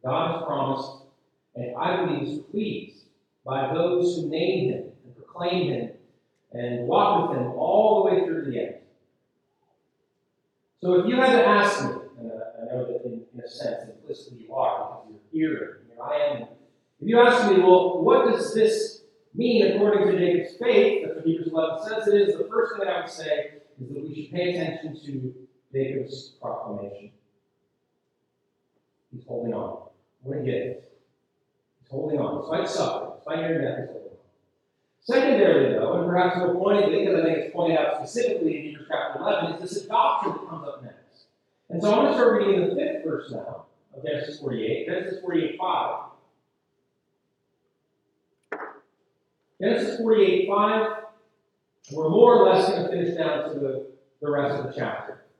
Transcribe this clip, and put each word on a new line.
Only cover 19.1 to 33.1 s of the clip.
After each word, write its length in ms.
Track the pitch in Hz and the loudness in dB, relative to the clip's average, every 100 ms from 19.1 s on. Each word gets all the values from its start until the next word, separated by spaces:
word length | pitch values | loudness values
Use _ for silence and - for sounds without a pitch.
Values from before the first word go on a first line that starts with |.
| _ _ | _ _
mean 380 | 220 247 220 196 | -4 0 4 4
according 340 | 190 208 202 190 | 4 4 4 4
to 120 | 180 | 4
Jacob's 380 | 175 175 - - | 2 2 -2 -4
faith?" 480 | 233 208 - - | 4 6 6 2
That's 120 | - 160 | -4 -4
what 100 | 160 | -2
Hebrews 220 | 160 165 | -2 -2
eleven 340 | 160 160 - - | -2 -2 -4 -6
says 220 | 220 208 | -2 4
it 200 | 202 196 | 4 4
is. 100 | - | 2
The 60 | |
first 320 | - 226 - 214 | -2 0 -2 -2
thing 100 | 196 | -4
I 120 | - | -4
would 100 | - | -6
say 400 | - 156 147 - - _ _ | -10 -4 -4 -4 -12 _ _
is 80 | 127 | -14
that 100 | 143 | -12
we 120 | 156 | -12
should 180 | 156 151 | -12 -10
pay 240 | 175 180 175 | -4 -2 -2
attention 420 | 160 - 156 147 | -4 -8 -10 -14
to 300 | 139 135 127 - - _ _ | -12 -10 -10 -12 -20 _ _
Jacob's 600 | 135 131 123 - - - _ | -6 -4 -4 -8 -12 -18 _
proclamation. 680 | 120 - 104 101 101 - 104 _ _ _ _ _ _ _ _ _ _ _ _ _ _ _ _ _ _ _ _ | -10 -10 -10 -10 -12 -16 -20 _ _ _ _ _ _ _ _ _ _ _ _ _ _ _ _ _ _ _ _
He's 120 | 127 - | -20 -10
holding 260 | 120 120 | -8 -6
on. 300 | - - - - _ _ _ | -6 -6 -10 -16 _ _ _
What 160 | 127 151 | -10 -6
a 20 | |
gift. 420 | 127 160 - - - _ _ _ _ _ _ _ _ _ | -2 -2 -4 -10 -16 _ _ _ _ _ _ _ _ _
He's 100 | _ | _
holding 280 | 131 151 147 | -8 -4 -2
on. 220 | - - | -2 -4
Despite 280 | - 160 - | -4 -4 -2
suffering, 440 | - - - - | -2 -2 -4 -8